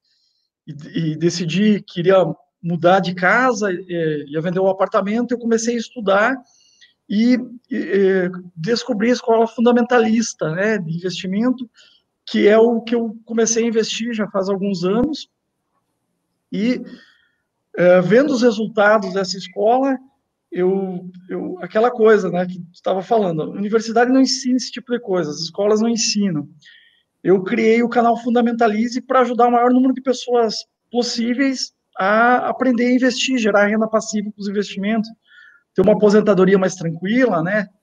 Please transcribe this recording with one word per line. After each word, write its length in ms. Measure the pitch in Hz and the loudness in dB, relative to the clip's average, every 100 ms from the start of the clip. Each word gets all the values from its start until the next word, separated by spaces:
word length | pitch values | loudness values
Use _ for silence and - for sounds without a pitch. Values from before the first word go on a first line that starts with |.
| _ _ _ _ _ _ - | _ _ _ _ _ _ -18
e, 440 | 143 - 180 160 | -18 -10 -6 -4
e 40 | 151 | -2
decidi 680 | 170 170 170 175 214 202 - | -4 -2 -4 0 2 2 -2
que 140 | 175 | -4
iria 220 | 175 190 170 190 _ _ | 2 2 2 -4 _ _
mudar 380 | 170 175 175 196 | -6 0 4 4
de 160 | 185 180 | 2 -2
casa, 560 | 180 226 262 214 208 | 0 2 2 0 -4
é, 540 | 180 185 170 160 151 143 | -4 -6 -4 -4 -4 -6
ia 140 | 156 | -6
vender 180 | 165 180 | -4 0
o 80 | 190 | 0
apartamento, 640 | 190 190 214 196 226 240 | 0 -2 0 -2 -2 -2
eu 80 | 240 | -4
comecei 360 | 233 226 226 240 | -2 -2 -2 -4
a 20 | |
estudar 560 | - 247 196 196 226 262 - _ _ _ _ _ - | -6 -6 0 2 2 -2 -10 _ _ _ _ _ -4
e, 320 | 202 240 247 247 - _ | 0 2 2 -2 -16 _
e, 60 | - | -8
é, 520 | - 196 190 190 180 180 180 | -2 0 2 2 -2 -6 -14
descobri 560 | - 165 233 - 214 233 | -8 -4 -4 -4 -2 0
a 40 | |
escola 340 | 233 - 226 226 | 0 0 2 0
fundamentalista, 1040 | - 233 240 226 247 220 226 220 - 156 | 0 2 2 2 2 2 0 -2 -4 -4
né, 260 | 170 208 214 | -2 -2 -2
de 200 | 156 170 | -4 -6
investimento, 720 | 180 180 185 196 247 254 247 _ _ _ _ _ - | -6 -8 -6 -2 -2 -2 -8 _ _ _ _ _ -6
que 220 | 220 208 | 2 4
é 100 | 220 | 6
o 240 | 233 226 | 4 2
que 120 | 220 | -2
eu 240 | 240 226 208 - | -4 -4 -8 -6
comecei 380 | 226 220 226 | -2 0 0
a 40 | 233 | 0
investir 460 | 226 214 - 233 | 0 -2 -6 -6
já 140 | 220 202 | -6 -4
faz 220 | 202 190 | -4 -2
alguns 340 | 196 196 185 | -2 -4 -2
anos, 460 | 180 214 277 294 - _ _ _ _ _ _ _ _ _ _ _ _ | 0 0 -2 -4 -12 _ _ _ _ _ _ _ _ _ _ _ _
e, 300 | 180 220 - - - _ _ _ _ _ _ _ - | -4 -2 -2 -8 -20 _ _ _ _ _ _ _ 2
é, 240 | 175 180 | 6 6
vendo 300 | 165 220 302 | 6 4 4
os 80 | 254 | 2
resultados 720 | 247 214 214 220 208 220 190 | 2 2 -2 2 4 2 0
dessa 240 | 190 185 190 | -4 -4 -8
escola, 600 | - 196 214 254 269 262 - _ _ _ _ | -10 -2 0 2 0 -4 -8 _ _ _ _
eu, 580 | 175 180 190 190 180 180 - - | -2 0 0 -4 -8 -12 -18 -12
eu, 280 | 180 - 359 | -10 -8 -10
aquela 300 | 180 214 240 | -6 0 0
coisa, 380 | 233 220 208 185 | 4 4 4 2
né, 160 | 175 185 | -4 -4
que 140 | 185 | -8
tu 220 | - _ | -16 _
tava 180 | - 190 | -4 -4
falando, 420 | 180 226 190 160 | 0 0 0 -4
a 60 | 151 | -6
universidade 600 | 196 208 220 220 226 247 | -6 -2 -2 0 0 2
não 80 | 262 | 4
ensina 360 | 262 - 247 254 | 2 0 -2 -2
esse 140 | - | -4
tipo 200 | 254 - | -12 -6
de 80 | 240 | -6
coisa, 300 | 233 185 151 | -2 -2 -2
as 100 | 147 | -6
escolas 400 | 160 - 208 214 | -8 -2 0 2
não 100 | 233 | 0
ensinam. 580 | 226 - 208 202 156 143 - - - _ _ _ _ | 0 -2 -2 -2 -2 -8 -16 -20 -20 _ _ _ _
Eu 200 | - 196 | 0 2
criei 400 | 185 220 220 226 | 2 0 2 2
o 60 | 233 | 2
canal 280 | 240 233 226 | 2 2 0
Fundamentalize 840 | 247 233 233 233 233 208 233 240 | 0 0 0 2 0 2 -2 -4
pra 200 | - 262 | 0 0
ajudar 260 | 240 226 240 | 2 2 4
o 40 | |
maior 200 | 240 247 | 4 4
número 220 | 254 262 | 4 2
de 80 | 262 | 0
pessoas 640 | 269 247 - 240 226 202 - _ _ | -4 -4 -2 0 0 -2 -12 _ _
possíveis 840 | 240 233 - 226 247 269 262 - _ _ - | -4 -2 -2 -2 0 -2 -2 -8 _ _ -4
a 520 | 190 214 240 247 - | 0 4 4 2 0
aprender 360 | 226 247 233 240 | -2 0 2 2
a 60 | |
investir, 440 | 247 254 - - 254 | 2 2 0 -2 0
gerar 300 | 214 208 202 | 2 2 2
renda 200 | 220 220 | 0 0
passiva 440 | 220 - 214 208 | -2 -2 -6 -6
com 100 | 208 | -8
os 60 | 202 | -6
investimentos, 600 | 202 196 196 190 220 214 - _ - - _ _ - | -6 -6 -6 -4 -2 -4 -12 _ -20 -20 _ _ 0
ter 60 | |
uma 120 | 185 | 2
aposentadoria 640 | 180 208 214 208 185 185 196 | 4 4 4 4 4 4 4
mais 160 | 185 - | 2 -4
tranquila, 680 | 165 160 190 240 247 175 | -8 -6 -2 0 2 0
né, 240 | 170 214 208 _ | -2 -4 -4 _